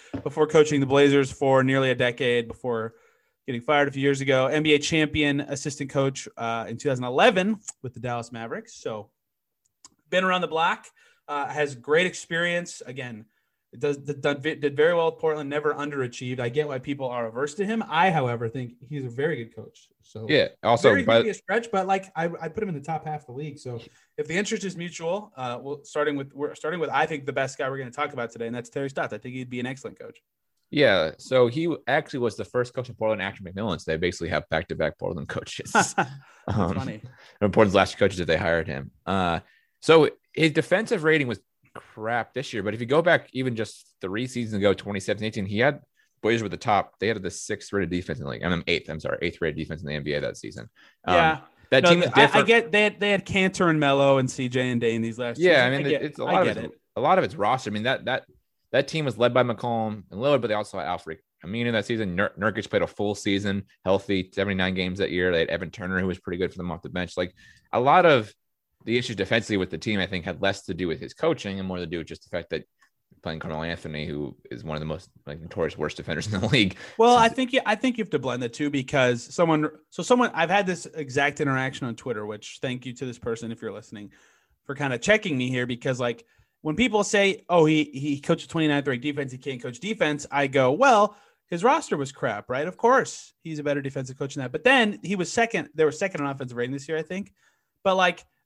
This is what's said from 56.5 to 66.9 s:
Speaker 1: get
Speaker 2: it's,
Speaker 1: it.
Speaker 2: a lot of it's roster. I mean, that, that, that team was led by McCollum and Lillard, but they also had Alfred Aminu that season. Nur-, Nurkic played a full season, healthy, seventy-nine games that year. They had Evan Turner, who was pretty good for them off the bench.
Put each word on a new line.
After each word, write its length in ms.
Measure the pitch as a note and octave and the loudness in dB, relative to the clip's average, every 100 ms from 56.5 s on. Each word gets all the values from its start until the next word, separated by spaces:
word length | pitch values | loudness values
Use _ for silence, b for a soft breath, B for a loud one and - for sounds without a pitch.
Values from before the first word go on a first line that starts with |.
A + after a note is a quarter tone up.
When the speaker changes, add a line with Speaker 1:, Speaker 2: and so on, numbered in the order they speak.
| - | 0
Speaker 1:
get 80 | |
Speaker 2:
it's, 100 | A#2 | -8
Speaker 1:
it. 60 | - _ G#2 | -14 _ -2
Speaker 2:
a 60 | |
lot 160 | C#3 F#3 | 2 2
of 60 | |
it's 120 | A2+ G2 | 0 0
roster. 360 | G#2 B2+ - | 0 0 -2
I 20 | |
mean, 100 | G#2 | -4
that, 220 | A#2 C3+ A2+ | -2 -2 -2
that, 200 | C3 - _ _ _ _ | -6 -6 _ _ _ _
that 160 | B2+ C3+ | 0 0
team 160 | D#3+ | -2
was 140 | C#3+ G2+ | -4 2
led 160 | A#2+ | 2
by 100 | B2+ | 4
McCollum 600 | B2 A#2 B2 A#2 A2 G#2+ - | 2 0 -2 -2 -2 -6 -12
and 100 | F#2+ | -4
Lillard, 200 | C#3 C#3 | 2 2
but 60 | A2+ | 2
they 60 | |
also 240 | G#2 G#2 G2 | -2 -4 -6
had 100 | D2+ | -6
Alfred 300 | F2 - D#2+ _ _ | -6 -8 -14 _ _
Aminu 280 | E2 A2+ A#2+ | -10 -4 -2
that 140 | A2 G2 | -2 -2
season. 300 | A2+ G2 F2+ | -2 -2 -2
Nur-, 180 | G2+ - | -2 -2
Nurkic 300 | G#2 G2+ - | -2 -2 -2
played 140 | G2+ | 0
a 40 | E2+ | 0
full 280 | - G#2 G2+ | -2 -4 -2
season, 480 | G#2+ G2 G2+ G2 b b | -2 0 0 -4 b b
healthy, 460 | F2+ G2 - F#2+ F#2 | 2 2 2 -2 -2
seventy-nine 440 | - G2 F#2+ F#2 F#2 | -2 -2 0 0 0
games 240 | F#2 F#2+ | -2 -2
that 100 | F#2 | -2
year. 220 | F2 F2+ | 0 2
They 80 | E2+ | 2
had 100 | D#2+ | 0
Evan 220 | E2+ E2+ | -4 -8
Turner, 280 | - F#2 F#2 | -10 -4 -2
who 80 | F#2 | -2
was 120 | F2 | -4
pretty 180 | - F2+ | -6 -4
good 140 | F2 | -4
for 60 | F#2 | -4
them 140 | F2 | -8
off 120 | E2 | -8
the 60 | |
bench. 280 | - | -8